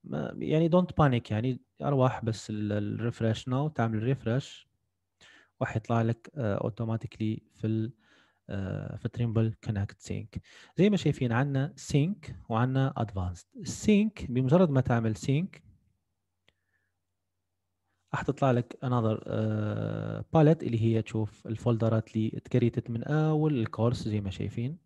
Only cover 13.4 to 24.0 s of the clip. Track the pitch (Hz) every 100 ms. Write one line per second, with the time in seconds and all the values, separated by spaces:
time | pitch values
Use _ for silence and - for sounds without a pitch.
13.4 | - 262 170 - 208 202 214 - - 123
14.4 | 131 170 175 135 - 120 110 110 - 139
15.4 | 190 - - _ _ _ _ _ _ _
16.4 | _ _ _ _ _ _ _ _ _ _
17.4 | _ _ _ _ _ _ _ - - 135
18.4 | 135 120 120 - 131 123 110 107 - 107
19.4 | 110 107 107 107 107 53 - 107 107 165
20.4 | 151 160 - 117 113 113 - 113 107 -
21.4 | - 110 123 113 113 110 - 110 110 -
22.4 | - 123 117 113 - 117 - 151 156 156
23.4 | 156 135 110 - 113 -